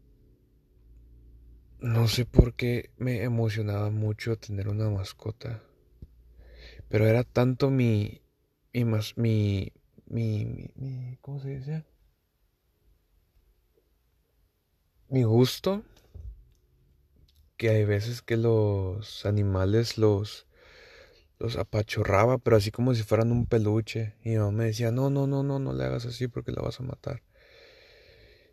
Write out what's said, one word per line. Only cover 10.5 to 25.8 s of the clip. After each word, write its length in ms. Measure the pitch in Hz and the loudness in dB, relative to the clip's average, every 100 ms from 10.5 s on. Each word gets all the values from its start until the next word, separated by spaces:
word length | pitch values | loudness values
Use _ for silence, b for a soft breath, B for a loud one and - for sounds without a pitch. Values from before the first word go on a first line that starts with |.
| - - - | -8 -12 -12
mi, 420 | 135 127 123 131 | -10 -10 -12 -14
¿cómo 180 | - 139 | -14 -12
se 180 | 135 139 | -10 -10
dice? 280 | 139 156 - _ _ _ _ _ _ _ _ _ _ _ _ _ _ _ _ _ _ _ _ _ _ _ _ _ _ _ _ _ _ _ - | -8 -10 -10 _ _ _ _ _ _ _ _ _ _ _ _ _ _ _ _ _ _ _ _ _ _ _ _ _ _ _ _ _ _ _ -4
Mi 140 | 131 | 0
gusto, 600 | 113 113 127 - 190 202 - _ _ - - - - _ _ _ _ _ _ _ _ _ _ - | 4 4 2 0 -4 -4 -8 _ _ -18 -18 -18 -20 _ _ _ _ _ _ _ _ _ _ -4
que 140 | 113 | 2
hay 160 | 110 104 | 4 4
veces 380 | 104 113 120 | 2 -2 -6
que 120 | - 113 | -2 0
los 880 | 117 110 104 98 92 98 107 - 98 | 4 4 4 2 -2 -6 -10 -6 0
animales 720 | 104 101 95 95 110 117 - | 2 2 2 2 2 0 2
los, 480 | 107 101 104 - - B B B B B B B B - | 4 4 -2 -10 -20 B B B B B B B B -8
los 180 | 117 117 | -6 -4
apachurraba, 840 | 101 107 107 113 101 98 117 127 | -4 -4 -2 -2 2 4 4 4
pero 180 | 117 110 | 4 4
así 140 | 104 | 4
como 240 | - 123 117 | 0 0 0
si 80 | |
fueran 280 | 104 110 117 | 2 2 2
un 140 | 120 113 | 0 2
peluche. 680 | 113 104 110 110 113 110 - | 2 2 0 -2 -6 -8 -8
Y 60 | 113 | -2
mi 80 | 110 | 0
mamá 140 | 104 | 2
me 140 | 107 113 | 0 -2
decía, 260 | 107 117 | 0 0
"No, 200 | 123 139 | 0 0
no, 160 | 139 139 | 0 0
no, 160 | 139 | 0
no, 160 | 139 139 | -2 -2
no 140 | 135 | -4
le 100 | 131 | -4